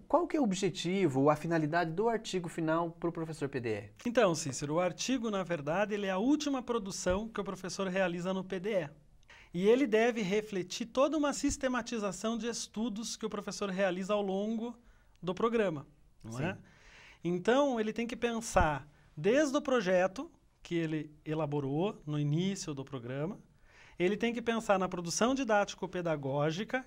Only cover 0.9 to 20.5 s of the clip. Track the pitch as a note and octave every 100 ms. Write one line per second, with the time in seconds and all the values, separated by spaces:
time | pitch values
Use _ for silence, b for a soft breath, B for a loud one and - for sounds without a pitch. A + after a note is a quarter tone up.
0.9 | G3 E3+ C3 C#3+ D3+ E3 E3 D3+ E3+ E3
1.9 | E3 A3+ A3 A3+ F#3 E3 - D#3+ E3 E3+
2.9 | E3 E3+ E3 D#3+ D#3 C#3 C3+ A#2 G#2 -
3.9 | - A#3+ A#3+ G3 D#3+ C3+ - D3 D#3+ F3+
4.9 | E3+ - C4 A3+ G3 E3 E3 C#3+ F3+ G#3
5.9 | G#3 G3 F#3 B3 D4 C#4+ C4 B3 A#3 F#3+
6.9 | F3 F3+ F#3+ A3 - G3 F#3 F#3 F#3+ F#3+
7.9 | F#3 F#3 F3 F3+ F#3+ F#3 F#3+ G3 G3 C#3+
8.9 | - - - B B B F3 G3 B3+ C4
9.9 | G#3+ A#3+ A#3 F3+ G#3 G#3 F#3+ F3+ - A3+
10.9 | B3+ D4 D#4 C#4+ C4+ C#4+ - C4 B3 A#3
11.9 | A#3 G3+ F#3 A3+ A#3 A#3 A3+ - G#3 A#3+
12.9 | G#3 A3+ - A3 G#3 G3 F#3+ G3+ F#3 F#3+
13.9 | F3+ F#3+ G#3 G3+ F#3+ G#3+ A3+ A#3+ - b
14.9 | b b b E3+ F#3 A3+ A3+ G3 D3 -
15.9 | _ - _ - A#2 E3 G3+ B B B
16.9 | B B B E3+ F3+ G3 C4 C#4+ A#3 G#3+
17.9 | A3 A#3 B3 A#3+ A3+ A3+ G3 D#3+ C3+ -
18.9 | b b - F3+ C4+ D4 C#4+ C#4+ B3 F#3
19.9 | F3+ F#3 A3+ E4+ - _